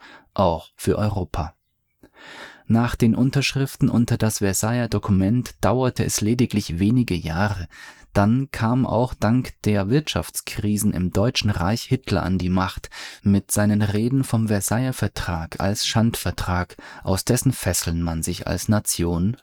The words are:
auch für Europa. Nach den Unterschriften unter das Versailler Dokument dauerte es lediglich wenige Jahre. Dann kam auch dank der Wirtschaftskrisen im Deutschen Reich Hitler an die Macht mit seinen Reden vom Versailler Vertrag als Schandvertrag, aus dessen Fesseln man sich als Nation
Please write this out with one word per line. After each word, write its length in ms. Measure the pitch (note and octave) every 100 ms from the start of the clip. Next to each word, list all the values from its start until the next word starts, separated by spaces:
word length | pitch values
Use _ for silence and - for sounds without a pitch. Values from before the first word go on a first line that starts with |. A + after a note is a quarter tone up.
| - - _
auch 380 | - F#2 E2 - _
für 220 | - F2+
Europa. 560 | G#2+ G2+ F2+ - E2 - _ _ _ _ _ _ - - - - _
Nach 300 | A2+ A#2+ -
den 180 | A#2
Unterschriften 760 | G#2+ B2+ C#3 C3 C3+ C3+ - C3
unter 280 | A2 A#2 A#2
das 220 | A2 -
Versailler 480 | G2 F#2+ G#2+ B2 A#2
Dokument 640 | G#2 - F#2+ F#2+ A#2+ A#2+ -
dauerte 420 | F#2+ A#2+ B2+ -
es 160 | - -
lediglich 600 | G#2 B2 A#2 G#2 - E2
wenige 340 | G2 B2+ A#2+
Jahre. 540 | F2 D#2+ D#2+ G#2 F#2+ E2 - - - -
Dann 380 | - G2+ B2 C3+
kam 380 | - A2+ B2+ B2+
auch 260 | G#2+ B2
dank 400 | - G#2+ B2 B2 -
der 240 | - G#2 G2
Wirtschaftskrisen 1080 | C3+ D3+ - - - - - G#2 G#2 G#2
im 180 | - F2+
Deutschen 400 | - A2+ - G#2+
Reich 320 | G#2 E2+ A2+
Hitler 400 | - B2+ - F#2+
an 160 | E2 F#2
die 100 | F2+
Macht 400 | F#2 F#2 - - - - -
mit 300 | G#2 G2 -
seinen 320 | - G#2 G#2
Reden 400 | G#2 G2+ A#2 C3+
vom 240 | C3 A#2 A2
Versailler 460 | G#2 - G#2+ C3
Vertrag 640 | B2+ G#2 - - E2+ D#2+ -
als 260 | G2 G#2 -
Schandvertrag, 920 | A#2+ A2+ A2 - - - F2+ F2+ - - -
aus 200 | - F#2+
dessen 280 | - B2 C3+
Fesseln 500 | B2 - F2 - E2+
man 220 | E2+ D#2+
sich 240 | D#2+ E2+ -
als 200 | E2+ -
Nation 720 | G#2+ - - E2+ E2+ F#2 A#2+